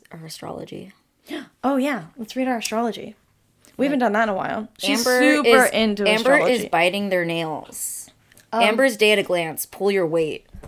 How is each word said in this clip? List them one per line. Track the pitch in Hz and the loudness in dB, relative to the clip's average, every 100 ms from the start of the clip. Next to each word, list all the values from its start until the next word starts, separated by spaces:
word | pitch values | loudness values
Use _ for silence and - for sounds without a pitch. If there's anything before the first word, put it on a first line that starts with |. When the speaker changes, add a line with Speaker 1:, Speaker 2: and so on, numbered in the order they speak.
| _ | _
Speaker 1:
our | 170 160 | -20 -18
astrology. | - - - 190 185 190 - _ _ - | -14 -12 -12 -12 -14 -16 -20 _ _ -14
Speaker 2:
<gasps> | - - _ | -14 -14 _
Oh, | 254 277 | -2 -2
yeah. | 277 247 165 - | -2 -4 -10 -16
Let's | 220 254 | -12 -6
read | 262 | -4
our | 240 | -4
astrology. | - 220 240 196 - - _ _ _ _ _ - | -4 -4 -4 -6 -12 -18 _ _ _ _ _ -4
We | 269 | 0
haven't | 277 | 2
done | 240 | 0
that | 202 | 0
in | 226 | 0
a | 185 | -2
while. | 147 202 214 - | -4 -6 -8 -6
She's | 196 214 233 | -2 0 2
Speaker 1:
Amber | 247 254 302 | 4 4 4
Speaker 2:
super | 233 254 247 | 6 6 6
Speaker 1:
is, | |
Speaker 2:
into | - 220 202 202 | 2 0 0 2
Speaker 1:
Amber | 220 240 | 2 4
Speaker 2:
astrology. | 285 190 247 208 | 4 4 0 0
Speaker 1:
is | |
biting | 165 175 196 202 | 2 2 0 -2
their | 185 170 | -2 -2
nails. | 165 160 147 - - - - - _ _ _ - | -4 -4 -6 -10 -12 -10 -12 -16 _ _ _ -6
Speaker 2:
Um, | 220 | 2
Speaker 1:
Amber's | 208 226 269 214 | 2 4 2 4
day | 214 | 4
at | 208 | 4
a | |
glance. | 185 180 160 147 - | 2 -2 -2 -6 -10
Pull | - 196 | -4 0
your | 196 170 | 2 2
weight. | 165 156 - _ - | 0 -2 -4 _ -20